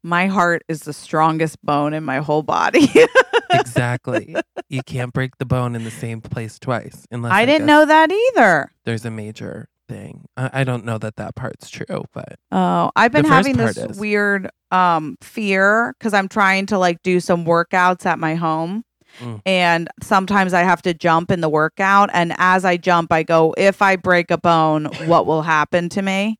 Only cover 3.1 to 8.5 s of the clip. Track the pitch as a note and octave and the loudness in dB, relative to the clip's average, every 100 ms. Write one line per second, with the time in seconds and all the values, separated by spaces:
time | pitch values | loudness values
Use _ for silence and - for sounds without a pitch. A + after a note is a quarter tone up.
3.1 | C5 - A#4 - E4+ - - B2 B2 - | 4 2 -2 0 -2 0 -4 -4 -4 -6
4.1 | - - D#3+ - - - C3+ - C3 B2 | -8 -6 -10 -10 -14 -10 -10 -8 -8 -6
5.1 | C3 C3 _ B2 B2+ B2 A#2 A2+ A#2 A#2 | -6 -6 _ -4 -2 -2 -6 -10 -10 -12
6.1 | A2+ - A#2+ A2+ - - A#2+ - - _ | -12 -10 -10 -10 -12 -6 -6 -6 -20 _
7.1 | A#2+ A#2+ F#3+ A#3+ D4+ D4+ D4 D4+ D#4 D#4+ | -10 0 2 2 2 4 6 6 6 4
8.1 | G4 B4 A4+ A3 | 2 0 4 4